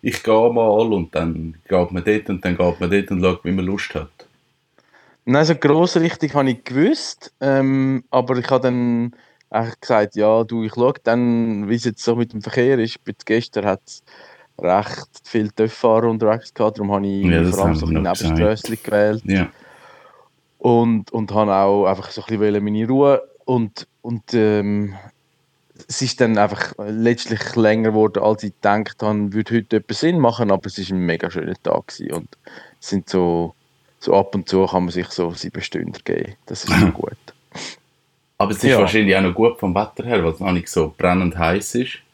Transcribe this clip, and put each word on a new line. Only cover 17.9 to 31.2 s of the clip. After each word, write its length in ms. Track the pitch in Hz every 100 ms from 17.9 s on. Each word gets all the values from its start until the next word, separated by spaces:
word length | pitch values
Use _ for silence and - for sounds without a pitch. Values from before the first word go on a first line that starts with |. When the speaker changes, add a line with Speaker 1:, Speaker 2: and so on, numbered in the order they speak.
| 80
Speaker 2:
ein 60 |
Speaker 1:
noch 100 | 90
gesagt. 220 | - 82 80
Speaker 2:
Nebensträssli 380 | 104 110 - 113
gewählt. 460 | - 104 104 110
Speaker 1:
Ja. 240 | 101 95 85 - - - - - - _ _ _ _ _
Speaker 2:
Und, 520 | 120 117 117 113 98
und 220 | 117 104
habe 220 | 104 107
auch 320 | 98 98 101 95
einfach 240 | 95 -
so 120 | - -
ein 120 | 110
bisschen 240 | 104 104
meine 220 | 104 107 113
Ruhe 360 | 131 143 135 - _ -
und, 400 | 127 110 - - _
und, 320 | 120 117 -
ähm, 600 | 120 107 104 101 104 104 95 - _ _ _ _ _ _ _ -
es 140 | -
ist 180 | 127 -
dann 160 | 120 107
einfach 380 | 104 101 - - 104
letztlich 720 | 110 117 120 - 110 - -
länger 320 | 107 110 110
geworden, 320 | 107 107 95
als 200 | 104 107
ich 100 | 104
gedacht 440 | - 104 104 104 -
habe, 300 | 110 104 104
würde 240 | 104 104 117
heute 200 | 101 107
etwas 240 | - -
Sinn 180 | 160 175
machen, 320 | 123 113 110
aber 140 | 95 95
es 100 | 95
ist 140 | 92
ein 80 | 95
mega 320 | 87 82